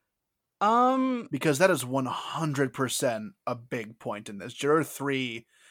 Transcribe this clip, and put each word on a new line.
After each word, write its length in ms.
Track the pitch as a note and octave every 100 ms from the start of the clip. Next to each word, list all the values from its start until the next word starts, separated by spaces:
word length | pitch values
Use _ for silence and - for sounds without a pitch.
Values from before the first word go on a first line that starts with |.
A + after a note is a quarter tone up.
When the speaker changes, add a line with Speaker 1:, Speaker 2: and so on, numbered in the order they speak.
| _ _ _ _ _ -
Speaker 1:
Um, 680 | G3+ A#3 B3+ C4 C4 B3 A3+
Speaker 2:
Because 260 | C#3+ D#3+ C#3
that 120 | F#3+
is 140 | E3
one 220 | B2 C3 C3
hundred 680 | - - C#3+ D#3+ C#3 C3+
percent 600 | A#2+ C3 - C3+ A2+ G#2+ - -
a 100 | A#2+
big 420 | A#2 B2+ G#2+ A2
point 300 | - G#2 G#2+
in 100 | G2+
this. 140 | G#2
Juror 320 | - C#3 D#3
three, 640 | D3+ - C#3 C3+ B2+ A#2 - _ _